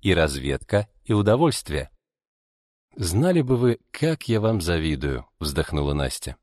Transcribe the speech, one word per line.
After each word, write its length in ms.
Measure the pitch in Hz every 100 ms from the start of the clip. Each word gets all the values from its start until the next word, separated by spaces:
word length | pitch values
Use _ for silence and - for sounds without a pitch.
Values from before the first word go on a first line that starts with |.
И 100 | 104
разведка, 720 | 87 78 69 67 67 - 101 104 _
и 100 | -
удовольствие». 760 | 107 104 117 165 - - 73 67 _ _ _ _ _ _ _ _ _ _ -
«Знали 460 | 92 92 170 175
бы 140 | 127 127
вы, 220 | 123 117 _
как 380 | - 156 160 -
я 120 | 113
вам 200 | 110 113
завидую», 680 | 85 85 80 73 69 64 - _
вздохнула 540 | 76 69 76 76 71
Настя. 420 | 73 67 - - -